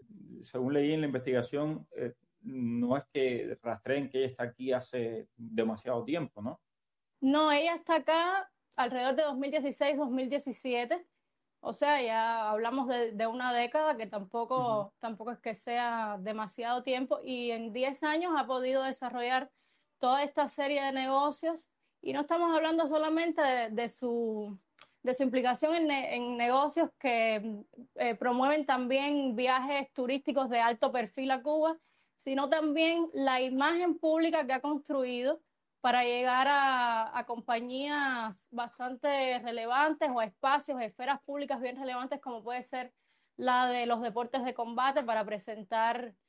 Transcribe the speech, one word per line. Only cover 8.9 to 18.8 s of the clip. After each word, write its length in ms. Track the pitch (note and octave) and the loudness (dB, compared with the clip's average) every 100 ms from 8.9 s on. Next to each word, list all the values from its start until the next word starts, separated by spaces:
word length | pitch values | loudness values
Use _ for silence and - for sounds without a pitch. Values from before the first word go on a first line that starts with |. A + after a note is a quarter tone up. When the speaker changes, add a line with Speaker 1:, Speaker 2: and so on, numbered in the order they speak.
| B3+ B3+ C4 | 0 0 2
Speaker 2:
de 80 | |
dos 120 | D4+ B3+ | 0 -2
mil 140 | C#4 | -2
dieciséis, 480 | D4 C4+ - C#4 C#4+ | 0 -2 0 0 0
dos 140 | C#4 | 0
mil 180 | C4 B3+ | -2 -2
diecisiete. 800 | C#4 C#4 A3+ C4 A#3+ A#3+ F4 - _ _ _ _ _ | -2 -4 -8 -4 -2 0 -4 -4 _ _ _ _ _
O 140 | - | -10
sea, 300 | A3 C#4+ D4 | 0 2 2
ya 480 | A#3+ A3+ A3+ A3+ G#3+ | 2 0 0 0 0
hablamos 360 | G#3+ A#3 C4 B3+ | 0 0 -2 -2
de, 260 | B3 A3+ | 0 -2
de 120 | G#3 A3+ | -2 -2
una 260 | B3 B3+ | -2 0
década, 460 | A#3+ A#3+ D4+ D#4 A#3+ | 0 0 2 2 0
que 80 | G#3+ | -4
tampoco, 760 | G#3+ F#3+ A#3 A#3 B3+ B3 G#3+ | -6 -6 -4 -2 0 2 0
Speaker 1:
Ujú. 120 | G3+ - | -2 -8
Speaker 2:
tampoco 320 | A#3 G#3+ A3+ | -8 -8 -10
es 80 | A3+ | -8
que 160 | A#3 G#3+ | -8 -8
sea 640 | - A#3+ A#3+ A#3 G#3+ G3+ | -4 -2 0 -2 -4 -4
demasiado 640 | F#3+ A3 A3 - A#3 B3 | -6 -6 -8 -6 -4 -2
tiempo. 380 | B3 B3+ C4 D4 | 0 -2 0 -2
Y 260 | C4 B3+ A#3+ | -2 -4 -4
en 240 | A#3 A3+ | -4 -6
diez 300 | A3 C4 C4+ | -2 -2 0
años 300 | D4+ D#4 F4+ D#4 | -2 0 0 0
ha 80 | B3 | 0
podido 380 | B3+ B3+ C4+ | -2 0 0